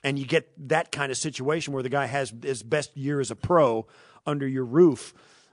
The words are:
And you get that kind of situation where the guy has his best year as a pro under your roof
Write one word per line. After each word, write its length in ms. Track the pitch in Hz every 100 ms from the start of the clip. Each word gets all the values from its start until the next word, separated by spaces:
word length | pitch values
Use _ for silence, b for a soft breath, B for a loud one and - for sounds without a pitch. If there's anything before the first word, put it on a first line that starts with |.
And 140 | 139 139
you 80 | 131
get 420 | 160 151 - 139
that 240 | 156 -
kind 180 | 143 139
of 60 | 127
situation 560 | 156 131 131 160 151
where 100 | 135
the 60 | 127
guy 160 | 143
has 260 | 131 139 131 117
his 200 | 143 127
best 320 | 113 151 143
year 260 | - 135 143
as 100 | 127
a 60 | 117
pro 500 | - 175 135 113 - B B B -
under 200 | 147 135
your 200 | 131 123
roof 480 | 135 180 131 - b b b b